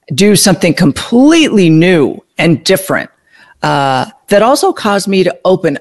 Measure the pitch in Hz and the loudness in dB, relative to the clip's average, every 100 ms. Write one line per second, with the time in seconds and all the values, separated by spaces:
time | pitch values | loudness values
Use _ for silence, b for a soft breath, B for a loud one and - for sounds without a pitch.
0 | - 135 208 196 202 175 175 147 156 - | -8 0 2 2 0 0 -2 0 -2 -2
1 | - 240 294 330 285 208 170 160 175 170 | -2 2 4 4 2 2 2 4 2 2
2 | 120 - - - 170 156 - 185 - - | 0 -4 -12 -4 -2 0 0 -2 -2 -6
3 | - _ b b b _ 151 143 139 131 | -8 _ b b b _ -4 -2 0 -2
4 | 214 - - 202 226 294 381 - 214 202 | -4 -10 -2 2 2 2 0 -2 -4 -4
5 | 190 190 175 - 180 185 160 143 | -2 -2 -2 -2 -2 0 -2 -4